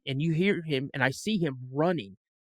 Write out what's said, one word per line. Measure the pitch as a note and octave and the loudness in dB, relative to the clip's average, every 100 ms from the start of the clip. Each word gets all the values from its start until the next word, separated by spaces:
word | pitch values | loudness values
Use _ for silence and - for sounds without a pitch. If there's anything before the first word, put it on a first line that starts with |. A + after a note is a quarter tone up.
| C3+ | -4
And | C3+ | -2
you | D#3+ | 0
hear | D#3+ G3 F#3 | 2 2 2
him, | D#3+ C3+ C3+ | 0 -2 -2
and | C#3+ | 2
I | C3 | 2
see | C3+ - G#3+ | 2 -2 0
him | E3 C3 B2+ | 0 -2 -6
running | C3+ E3 E3+ G2 F#2+ _ _ _ | 0 0 0 -4 -12 _ _ _